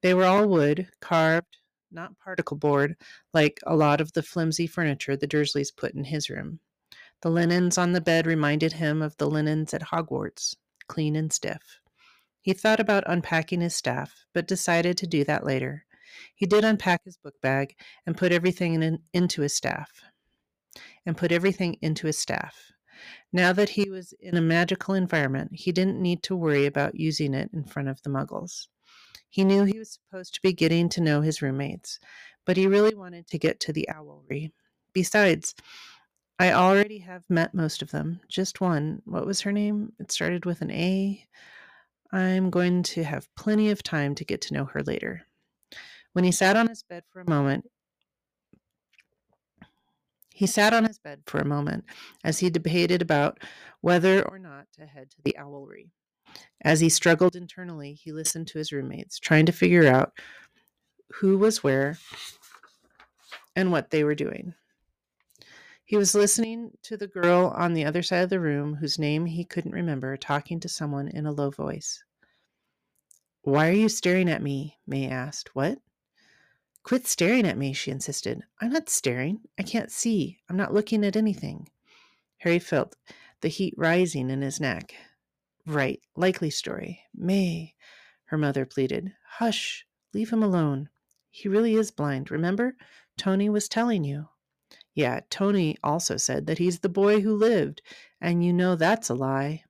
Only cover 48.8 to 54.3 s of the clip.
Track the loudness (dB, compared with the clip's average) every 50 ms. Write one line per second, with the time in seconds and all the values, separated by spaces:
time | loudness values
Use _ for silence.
48.8 | _ _ _ _ _ _ _ _ _ _ _ _ _ _ _ _ -20 _ _ _
49.8 | _ _ _ _ _ _ _ _ _ _ _ -2 -2 0 2 4 4 6 6 4
50.8 | 4 2 0 -4 _ -18 -18 -16 _ -6 -4 -2 -2 0 0 -2 -2 -2 -4 -6
51.8 | -8 -12 -20 -20 -20 -20 -20 _ _ -4 -2 0 0 0 0 0 -2 0 2 2
52.8 | 2 2 2 0 2 2 2 2 2 2 0 -4 -18 -20 -20 -20 -20 -20 -20 _
53.8 | 0 2 4 4 6 6 4 4 2 0